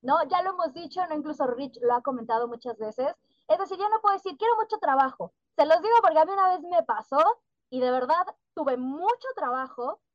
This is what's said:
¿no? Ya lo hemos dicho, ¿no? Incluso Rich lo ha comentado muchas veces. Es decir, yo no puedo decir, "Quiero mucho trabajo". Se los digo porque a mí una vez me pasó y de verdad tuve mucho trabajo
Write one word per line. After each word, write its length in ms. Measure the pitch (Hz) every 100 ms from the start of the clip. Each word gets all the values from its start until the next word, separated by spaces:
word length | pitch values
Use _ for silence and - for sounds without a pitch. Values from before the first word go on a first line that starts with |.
¿no? 160 | 247 311 285
Ya 120 | 359
lo 80 | 370
hemos 220 | 370 330
dicho, 280 | 330 339 359 349
¿no? 80 | 302
Incluso 300 | 302 302 269
Rich 320 | 240 277 -
lo 120 | 240 240
ha 60 |
comentado 460 | 262 254 220 226 240
muchas 300 | 233 247 226
veces. 380 | 214 220 269 339 _ _ -
Es 100 | 330
decir, 180 | 392 370
yo 120 | 415
no 100 | 440
puedo 120 | 415 392
decir, 220 | 381 285
"Quiero 180 | 440 453
mucho 220 | 440 427
trabajo". 560 | - 269 269 - 170 _ _ -
Se 80 | 302
los 160 | 330
digo 140 | 403 466
porque 180 | 392 311
a 60 | 320
mí 60 |
una 180 | 392 370 359
vez 60 |
me 200 | 339 349
pasó 360 | 330 226 - 277 339 466 _ _ _
y 100 | 254
de 120 | 247
verdad 340 | 254 254 330 359 - _ -
tuve 220 | 285 247
mucho 500 | 254 285 381 494 523 508
trabajo 640 | 277 247 262 - 247 381 _